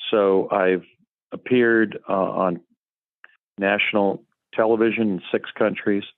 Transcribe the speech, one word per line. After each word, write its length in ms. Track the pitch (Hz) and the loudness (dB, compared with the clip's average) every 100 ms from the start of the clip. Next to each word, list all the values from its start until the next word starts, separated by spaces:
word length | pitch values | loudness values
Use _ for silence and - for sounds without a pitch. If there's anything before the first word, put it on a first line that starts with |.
| - | 0
So 400 | 113 98 95 - | 2 4 2 2
I've 320 | 101 92 92 - _ _ _ _ | 0 2 0 -4 _ _ _ _
appeared, 680 | - - 127 120 113 110 - - | -16 -2 2 4 4 2 -4 -6
uh, 40 | |
on 480 | 98 92 90 92 87 _ _ _ _ _ _ - _ _ - | -2 -2 0 -2 -2 _ _ _ _ _ _ -20 _ _ -4
national 680 | 98 104 - 107 101 95 _ _ _ | -2 0 0 0 0 -2 _ _ _
television 580 | - 110 113 113 107 110 | -2 0 2 2 0 -2
in 100 | 90 - | -2 -4
six 180 | 107 - - | -6 -6 -2
countries 460 | 107 98 - 101 101 | -2 -2 -2 -2 -4